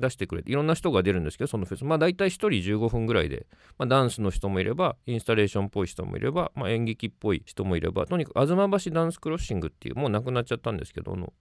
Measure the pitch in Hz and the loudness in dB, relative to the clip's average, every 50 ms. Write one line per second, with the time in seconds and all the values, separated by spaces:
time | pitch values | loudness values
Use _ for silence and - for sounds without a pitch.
0 | 123 131 - - 98 - - 85 78 - 123 139 151 156 165 - - 180 139 98 | -2 -2 -2 -2 -4 -4 -4 -6 -4 -2 -2 0 2 0 0 0 0 2 2 4
1 | 92 98 98 90 80 76 - - 127 - - 107 95 90 98 92 131 143 160 156 | 4 4 2 2 0 -2 -2 -4 -4 -4 -2 -4 -4 -4 -6 -6 -2 0 2 4
2 | 156 170 180 180 196 190 180 - - 214 170 104 87 95 104 107 113 117 110 117 | 4 2 2 2 0 0 0 0 0 0 2 2 2 0 0 2 2 0 0 0
3 | 113 110 117 101 80 80 65 57 - - - _ - - - - 131 123 131 135 | 0 2 2 2 2 2 -2 -6 -10 -14 -20 _ -20 -20 -8 -6 0 4 4 4
4 | 131 120 - - 110 98 - - - 101 98 92 92 98 120 156 185 160 - - | 4 4 2 0 -2 0 0 0 -2 0 0 0 0 0 0 0 0 -2 -2 -4
5 | _ - 120 113 - - 113 107 104 101 - 104 98 98 - 104 95 87 - - | _ -6 -6 -4 0 2 4 4 4 2 2 0 -2 -2 0 -2 -2 -2 -2 -6
6 | 90 95 90 90 98 123 143 175 170 - - - 127 95 113 113 117 113 110 - | -8 -6 -6 -4 -2 -2 0 -2 -2 -2 -4 -4 -2 -2 0 0 0 -2 -2 -4
7 | - 113 - _ - 110 95 - - - - - 98 95 90 82 - 87 92 98 | -6 -8 -8 _ 0 0 0 0 -2 -6 -6 -4 0 0 0 2 0 0 0 -2
8 | - - 175 180 156 - - 95 131 147 175 185 202 202 196 202 185 185 156 165 | -2 0 0 -2 -2 0 2 2 4 4 4 4 4 4 2 0 0 0 0 0
9 | 165 165 175 - - 156 156 175 - - 113 92 80 78 - _ - - - 120 | 0 0 -2 -4 -4 -4 -4 -2 -2 -2 -2 -2 -2 -4 -6 _ -10 -8 -4 -2
10 | 143 135 104 104 123 131 127 123 123 - 123 110 - 120 110 87 - - - - | 0 0 0 0 0 0 -2 -2 -2 -2 -4 -4 -2 -4 -4 -4 -6 -8 -10 -10
11 | - 92 95 92 90 - - _ | -8 -6 -6 -6 -6 -8 -12 _